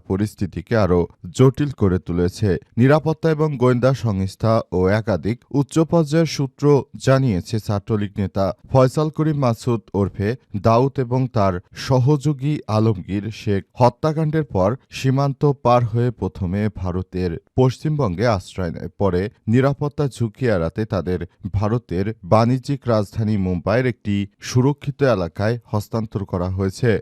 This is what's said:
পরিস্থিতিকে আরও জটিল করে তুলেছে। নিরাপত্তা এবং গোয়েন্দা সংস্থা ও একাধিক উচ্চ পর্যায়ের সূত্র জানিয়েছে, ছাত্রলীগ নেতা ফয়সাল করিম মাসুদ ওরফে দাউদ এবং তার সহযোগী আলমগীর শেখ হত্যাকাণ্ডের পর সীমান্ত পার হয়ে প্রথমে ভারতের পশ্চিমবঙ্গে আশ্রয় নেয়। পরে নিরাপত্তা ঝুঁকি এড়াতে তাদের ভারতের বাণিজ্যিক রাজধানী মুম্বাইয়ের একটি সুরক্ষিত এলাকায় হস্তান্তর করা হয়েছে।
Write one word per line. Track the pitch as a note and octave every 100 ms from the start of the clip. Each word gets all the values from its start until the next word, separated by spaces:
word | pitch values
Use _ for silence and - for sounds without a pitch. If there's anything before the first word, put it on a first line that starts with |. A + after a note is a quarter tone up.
| -
পরিস্থিতিকে | F#2+ G#2+ - F#2 F2 - A2+
আরও | F#2 F2 E2+ _ F#2
জটিল | D#2+ C3 - C#3+
করে | - G2+ F2+
তুলেছে। | - F2 F2 - G#2+ E2+ - -
নিরাপত্তা | C3 D3+ C#3+ D#3 E3
এবং | D3+ D#3 C3+
গোয়েন্দা | B2 B2 B2 C3+
সংস্থা | A#2 F#2+ F#2+ - A2 A2+ -
ও | F2+ F#2
একাধিক | G#2+ A2 F2+ F2 A#2+ _
উচ্চ | C#3 C#3 D#3 D#3+
পর্যায়ের | E3+ D3 D#3+ D#3+ -
সূত্র | C3+ - D3 C#3 - -
জানিয়েছে, | - C3 C3 F2 - A2
ছাত্রলীগ | - G2+ - G#2+ G2+ G2+
নেতা | F#2+ - F#2+ - -
ফয়সাল | C3 B2+ - D#3
করিম | - D#3 D3
মাসুদ | B2 A2+ - A#2 -
ওরফে | F#2+ F#2+ - G2+ B2 _ G2+
দাউদ | A2+ A#2 C3+ C#3
এবং | A#2+ B2+ C3
তার | A#2 G2 F2+ - -
সহযোগী | - B2+ B2+ D3+ C#3 C3+ C#3 D3+ -
আলমগীর | G#2+ A2 G2 D#2+ G2 G#2
শেখ | - G#2+ G2 - -
হত্যাকাণ্ডের | B2 - D#3 D3+ D#3 D#3 D3
পর | G2 F#2 B2+ _
সীমান্ত | - C3 C3+ C#3 C3+ D3 C3+
পার | A#2+ B2
হয়ে | A#2 A#2 B2
প্রথমে | - F#2+ - F2+ G2 G#2 -
ভারতের | F#2 F2+ - F#2 F2+ E2 - -
পশ্চিমবঙ্গে | C3 - D#3 D3+ A#2 E2+ A#2+
আশ্রয় | G2 - - F2
নেয়। | - F2 -
পরে | G2 F2+ G2+ - -
নিরাপত্তা | A#2+ C3 C#3 C#3+ - C#3+
ঝুঁকি | - A#2 - B2+
এড়াতে | G2 E2 - A2
তাদের | F#2+ D#2+ F2+ E2+ _ G2
ভারতের | F#2+ G#2 A#2+ - F2 G2 A2
বাণিজ্যিক | F2 G#2+ A#2 B2+ A#2+ C#3+ A#2+
রাজধানী | A2 G2+ - G#2+ G#2+
মুম্বাইয়ের | F#2 F2 F#2 A2+ B2+
একটি | - G#2+ G2+ G2+ _
সুরক্ষিত | - B2+ B2+ D3 - - C3
এলাকায় | G#2 E2+ - G#2 A#2+ -
হস্তান্তর | G#2+ - A2+ G#2+ G#2+ F#2+
করা | F#2 F2+
হয়েছে। | F#2 G2 - B2 G2